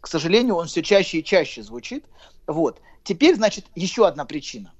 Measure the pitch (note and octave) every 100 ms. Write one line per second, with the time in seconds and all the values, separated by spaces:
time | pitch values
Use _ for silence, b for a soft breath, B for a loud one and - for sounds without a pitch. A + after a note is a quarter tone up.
0 | - D#3+ D#3+ G3+ B3 F3+ E3+ - D#3+ G3
1 | F#3+ E3 D#3 F#3+ D3+ - G#2 A#2 - C4+
2 | - b b b - D#3 D#3 - b b
3 | - F#3 D4+ D4+ A3 G3+ - - F#3 -
4 | G3+ C#3+ D3 D#3 - A#2 G2 _